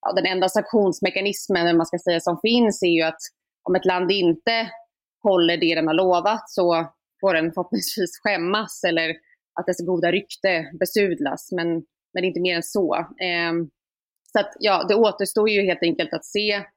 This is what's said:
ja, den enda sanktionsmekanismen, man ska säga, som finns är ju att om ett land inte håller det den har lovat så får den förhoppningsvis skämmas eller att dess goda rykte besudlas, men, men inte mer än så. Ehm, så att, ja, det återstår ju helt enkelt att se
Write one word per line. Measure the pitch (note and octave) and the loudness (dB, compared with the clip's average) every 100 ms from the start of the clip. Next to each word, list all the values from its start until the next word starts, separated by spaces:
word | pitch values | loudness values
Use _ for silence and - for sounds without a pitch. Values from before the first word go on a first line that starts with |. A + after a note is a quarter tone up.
ja, | - | -2
den | F#3+ F3+ | -2 0
enda | F#3 F#3 | 0 0
sanktionsmekanismen, | G#3+ G#3 A#3 G3+ F3 F#3+ F#3+ G3 G3 - F#3 E3+ E3+ | 0 0 2 2 2 -2 -2 -4 -6 -2 0 4 2
man | E3 | 2
ska | F3 | -2
säga, | - E3+ | 0 0
som | E3+ E3+ | 0 -2
finns | A3 A#3 A#3 G3 | 2 4 2 2
är | F3+ | 2
ju | E3 | 2
att | D#3+ D#3+ - _ _ _ | 0 -4 -16 _ _ _
om | - | -2
ett | F3+ | 0
land | F#3 F3+ F3+ | 2 0 0
inte | G3+ F3 E3 - A3+ A3+ - - _ _ _ | 2 2 0 0 -2 -4 -10 -20 _ _ _
håller | G#3+ F#3 E3+ E3+ | 2 4 4 2
det | E3 | 0
den | D#3+ D#3+ | 0 2
har | |
lovat | D#3+ F#3+ F3 F3 A3 - | 2 2 2 2 -2 -4
så | - F3 E3 E3 _ _ _ | 0 2 2 -2 _ _ _
får | G3 | 0
den | E3 E3 | 0 0
förhoppningsvis | E3 F3 A3 F3+ - F3+ - | -4 -4 -4 -4 -4 -6 -4
skämmas | - F#3+ E3+ G#3 G#3+ - | -4 -2 -2 -2 -4 -4
eller | F#3+ E3 E3 E3 _ _ _ - | -2 0 -2 -6 _ _ _ -10
att | F#3 | -4
dess | F3+ F3 | -4 -2
goda | F3+ E3+ | 0 2
rykte | F3+ G3+ - F#3+ F3 E3 E3 | 0 -4 -4 -2 0 -4 -6
besudlas, | F3+ - G3+ E3+ C#3+ - - | -4 0 0 0 -4 -4 -8
men, | F3+ E3+ E3 - _ _ | -4 -2 -2 -6 _ _
men | F3+ | -4
inte | F#3 E3+ | -2 0
mer | F3+ E3+ | 0 -2
än | |
så. | E3 G#3 F3 - E3+ - | -2 -2 0 -2 -4 -6
Ehm, | F#3 F3 E3+ E3 E3 _ _ _ _ _ _ | -4 -2 -2 -2 -6 _ _ _ _ _ _
så | G#3+ | -2
att, | G3+ - | -2 -2
ja, | G#3 F#3 F3+ | 2 2 2
det | |
återstår | G#3 A3 F#3+ G3 - G#3+ | 4 4 2 -2 2 2
ju | G#3 | 2
helt | G3 E3+ | 2 2
enkelt | E3+ D#3+ D#3+ | 0 0 -2
att | E3 | -4
se | - G#3 G#3 G3+ G3 | -6 -4 -2 -2 -6